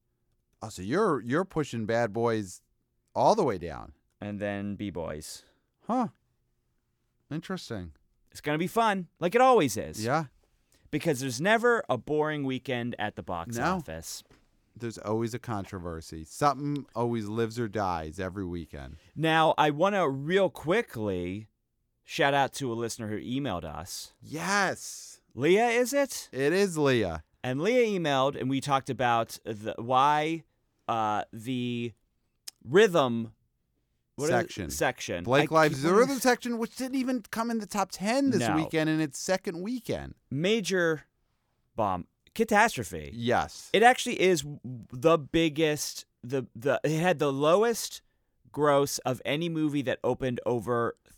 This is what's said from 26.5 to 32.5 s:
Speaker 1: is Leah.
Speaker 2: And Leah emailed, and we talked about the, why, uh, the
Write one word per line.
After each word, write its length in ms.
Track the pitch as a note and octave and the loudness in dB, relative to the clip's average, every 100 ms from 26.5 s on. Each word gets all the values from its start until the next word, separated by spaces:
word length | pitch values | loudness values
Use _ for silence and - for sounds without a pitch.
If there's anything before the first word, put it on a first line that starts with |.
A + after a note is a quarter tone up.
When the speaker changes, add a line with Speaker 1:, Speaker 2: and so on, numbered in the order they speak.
Speaker 1:
is 240 | F3+ G3+ D#3 | 4 2 2
Leah. 460 | C#3+ B2 F#2+ D#2+ - _ | 4 4 2 -4 -10 _
Speaker 2:
And 180 | B2+ C3 | -6 -2
Leah 360 | F3+ B3+ A#3 G3 | 2 4 4 2
emailed, 400 | D#3+ C3+ C3+ C3+ | 2 2 2 0
and 100 | - | -2
we 100 | C3+ | -2
talked 280 | C3+ C3+ - | 0 0 0
about 480 | A#2+ B2 A#2 A2+ - | 0 2 2 0 -6
the, 300 | - G#2+ G#2+ - | -10 -8 -6 -6
why, 640 | A#2 B2+ C#3+ D3+ D#3 E3 - _ _ _ - | 2 4 6 4 0 -4 -10 _ _ _ -4
uh, 360 | A2+ G#2+ G#2 - | 0 0 0 -4
the 600 | A2+ A2 B2+ B2 A#2+ A#2 - _ _ _ _ - | -10 -6 -4 -4 -4 -6 -10 _ _ _ _ -20